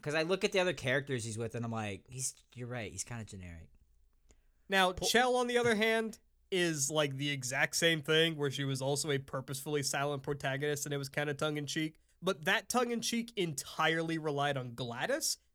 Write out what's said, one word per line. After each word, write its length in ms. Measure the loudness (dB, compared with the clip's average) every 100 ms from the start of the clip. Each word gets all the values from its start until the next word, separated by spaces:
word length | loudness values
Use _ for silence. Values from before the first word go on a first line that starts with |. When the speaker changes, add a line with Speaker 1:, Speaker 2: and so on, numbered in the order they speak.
Speaker 1:
'Cause 120 | -4
I 80 | -2
look 220 | 0 0
at 80 | 2
the 80 | 2
other 140 | 2
characters 500 | 0 0 0 0 -4
he's 140 | -4 -6
with, 160 | -6 -4
and 80 |
I'm 80 | -4
like, 320 | -4 -4 -8 -12
"He's, 280 | -8 -8 -8 _
you're 140 | -14 -10
right, 240 | -8 -8
he's 100 | -8
kinda 220 | -10 -10
generic." 440 | -10 -12 -14 -14 -18 -20 _ _ _ _ _ _ _ _ 2
Speaker 2:
Now, 240 | 6 6
Speaker 1:
Po- 140 | 4 4
Speaker 2:
Chell, 280 | 6 6
on 140 | 4 4
the 100 | 4
other 160 | 4
hand, 440 | 4 4 2 0 -6 _ _ -2
is, 380 | 2 2 2 0
like, 240 | 2 2 0
the 140 | -2
exact 440 | -2 -2 0 2
same 280 | 4 4 4
thing, 340 | 2 4 4 2
where 140 | -2
she 120 | 0
was 180 | -2 0
also 300 | 0 0 0
a 80 | -2
purposefully 640 | -2 -8 -6 -8 -2 -2
silent 400 | 0 0 -2 -2
protagonist, 600 | -4 -4 -2 0 -2 -2 -2
and 60 |
it 20 | -4
was 100 | -4
kinda 260 | -2 -2
tongue-in-cheek. 640 | -2 -2 -2 -2 -2 -4 -6 _ -6
But 220 | -4 -2
that 240 | 2 0 2
tongue-in-cheek 640 | 0 0 -2 -2 -2 -2 -2
entirely 800 | -2 -4 -6 0 2 2 0 -2
relied 380 | -2 0 0 0
on 160 | -4 -8
GLaDOS, 640 | -8 -4 -2 0 -2 -4 _